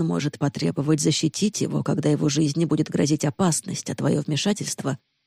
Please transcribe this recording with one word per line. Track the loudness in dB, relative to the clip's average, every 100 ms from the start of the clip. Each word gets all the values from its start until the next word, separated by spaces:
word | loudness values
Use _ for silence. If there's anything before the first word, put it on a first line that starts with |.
| 0
может | 0 -2 -2
потребовать | -2 0 -2 0 2 2
защитить | 2 2 0 0 -2 0
его, | -2 -2
когда | -2 0 2
его | 2 2
жизни | 2 2 2
будет | 0 0 0
грозить | 0 2 2 0
опасность, | 0 2 0 -2 -8 -6
а | -2
твоё | 0 0
вмешательство | 0 -2 0 -2 -4 -6 -6 -6 _ _